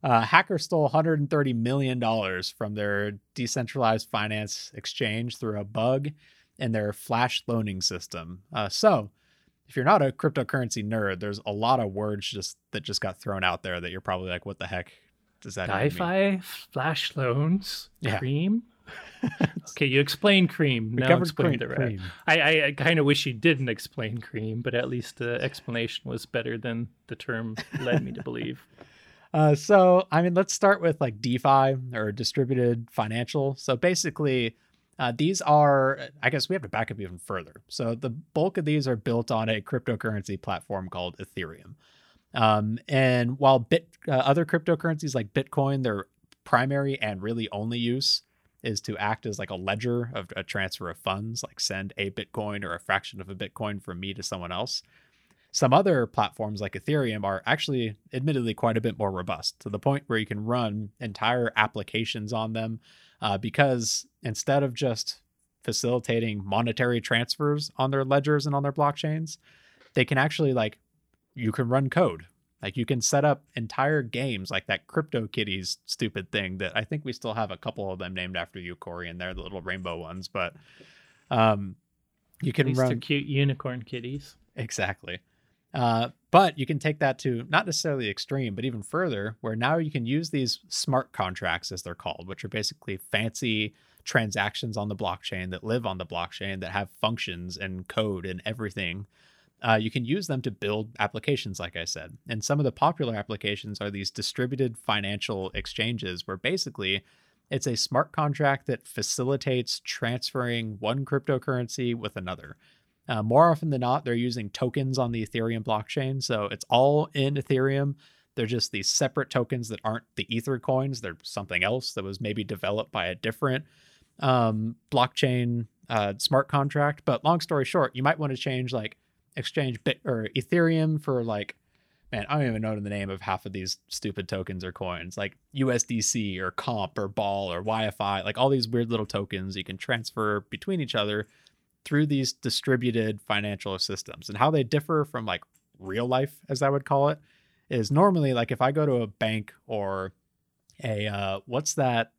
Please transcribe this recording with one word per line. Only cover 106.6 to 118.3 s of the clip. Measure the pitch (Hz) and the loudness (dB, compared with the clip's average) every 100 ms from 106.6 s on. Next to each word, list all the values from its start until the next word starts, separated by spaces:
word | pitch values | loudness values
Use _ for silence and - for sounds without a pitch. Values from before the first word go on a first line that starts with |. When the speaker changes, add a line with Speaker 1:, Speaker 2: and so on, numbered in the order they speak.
| 139 - 95 98 - _ _ _ _ | -4 -4 -2 -2 -4 _ _ _ _
Speaker 1:
it's | 135 139 | -4 -2
a | 117 | -2
smart | - 123 156 | 0 0 0
contract | - 147 139 143 139 - | 0 -2 2 2 2 -2
that | 123 - | -6 -6
facilitates | - 104 - 127 139 143 127 120 - | -6 -4 -2 0 0 0 0 0 -6
transferring | - - 117 123 - 135 120 117 113 104 | -6 -4 -4 -2 -4 -4 -2 -2 -4 -4
one | 107 127 135 | -2 -2 0
cryptocurrency | 143 139 131 - 127 120 - 123 | -2 2 -2 0 -2 -2 -2 -2
with | 117 107 - | -2 -4 -6
another. | 90 90 76 - _ _ _ _ - | -8 -8 -10 -20 _ _ _ _ -4
Uh, | 117 | -2
more | 107 127 170 | 4 8 8
often | 156 165 | 6 2
than | 139 | 0
not, | 123 135 | 2 0
they're | 131 | 2
using | 120 123 120 107 | 0 0 -2 -8
tokens | - 127 131 131 131 | -2 -2 0 -2 0
on | 123 | 0
the | 117 110 | 0 -4
Ethereum | 120 113 113 | -2 -2 -2
blockchain. | 110 107 107 - 131 135 | 0 -2 -2 -4 -2 -2
So | - 117 101 | 0 0 0
it's | - - | -4 2
all | 120 135 147 160 | 6 6 6 2
in | 143 139 143 | 0 0 0
Ethereum. | 131 135 135 139 143 139 _ _ _ | 0 2 2 2 0 -2 _ _ _